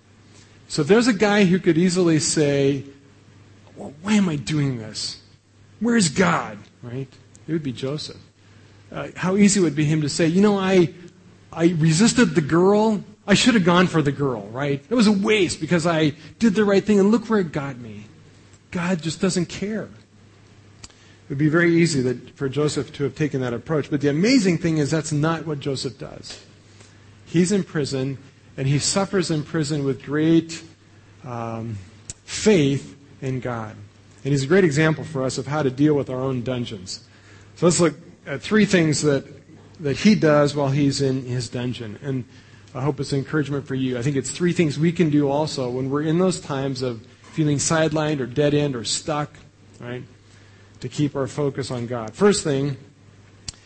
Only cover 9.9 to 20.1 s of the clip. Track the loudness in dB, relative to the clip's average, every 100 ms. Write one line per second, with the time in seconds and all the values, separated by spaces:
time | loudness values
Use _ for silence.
9.9 | 0 0 0 0 4 4 2 2 4 4
10.9 | 0 -20 -20 -20 -20 -16 0 2 4 2
11.9 | 4 4 4 4 2 2 4 4 4 2
12.9 | 0 -6 -12 0 2 4 4 4 4 4
13.9 | 2 0 0 -2 -4 -8 -6 -4 -4 -2
14.9 | 2 2 2 2 2 0 -2 -2 0 0
15.9 | 2 0 -2 -12 0 2 2 4 2 4
16.9 | 4 4 2 2 0 0 -4 -8 -10 -14
17.9 | -16 -18 -20 -20 -20 -20 -20 _ -6 -2
18.9 | -2 -4 -2 -2 0 -4 -6 -8 -6 -10
19.9 | -16 -20